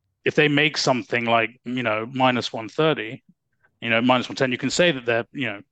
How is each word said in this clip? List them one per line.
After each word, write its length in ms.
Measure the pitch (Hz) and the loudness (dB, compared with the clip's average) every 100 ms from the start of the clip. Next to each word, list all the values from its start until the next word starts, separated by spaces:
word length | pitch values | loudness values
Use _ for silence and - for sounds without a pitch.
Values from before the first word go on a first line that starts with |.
| _ _ | _ _
if 100 | - | -4
they 140 | - 151 | 2 2
make 280 | 147 151 139 | 4 2 0
something 480 | - 127 - 120 | 0 0 0 -4
like, 340 | 117 117 113 - | 2 2 2 -4
you 180 | 120 127 | -8 -4
know, 240 | 120 107 113 | -2 -2 -4
minus 400 | 131 127 123 - | 0 2 2 -4
one 160 | 117 110 | -8 -8
thirty, 540 | - 156 131 107 127 _ _ _ _ _ _ | 0 0 0 -6 -12 _ _ _ _ _ _
you 80 | 117 | 0
know, 140 | 113 | 2
minus 260 | 123 127 - | 4 2 2
one 80 | - | -2
ten, 160 | 135 | -2
you 60 | 123 | 0
can 120 | 131 | -4
say 200 | - 175 | 2 2
that 140 | 135 120 | 2 -2
they're, 200 | 117 113 | -2 -2
you 140 | 143 123 | -6 -6
know, 140 | 101 - | -8 -14